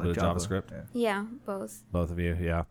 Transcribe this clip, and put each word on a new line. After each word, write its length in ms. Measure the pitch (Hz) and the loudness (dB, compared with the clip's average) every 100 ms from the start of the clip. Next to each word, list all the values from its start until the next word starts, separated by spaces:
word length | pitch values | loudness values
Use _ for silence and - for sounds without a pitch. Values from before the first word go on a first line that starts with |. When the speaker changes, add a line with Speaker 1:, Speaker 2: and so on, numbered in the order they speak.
Speaker 1:
like 100 | 87 | 2
Speaker 2:
bit 40 | 85 | 2
of 60 | 85 87 | 2 2
Speaker 1:
Java. 20 | |
Speaker 2:
JavaScript? 320 | 85 95 - | 0 -2 -2
Speaker 1:
Yeah. 100 | - - | -8 -6
Speaker 3:
Yeah, 320 | 240 233 196 220 254 - | 0 2 2 -2 -8 -8
both. 380 | 196 214 - - | -6 -8 -12 -4
Speaker 2:
Both 180 | 87 82 | 0 0
of 80 | 85 | 2
you, 180 | 85 85 | 0 2
yeah. 240 | 85 82 85 | 2 2 0